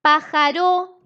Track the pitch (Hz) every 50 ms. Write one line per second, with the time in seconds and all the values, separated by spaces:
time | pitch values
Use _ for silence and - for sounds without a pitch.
0 | _ 311 302 302 302 - - 302 294 294 294 330 359 359 359 359 370 370 370 _
1 | _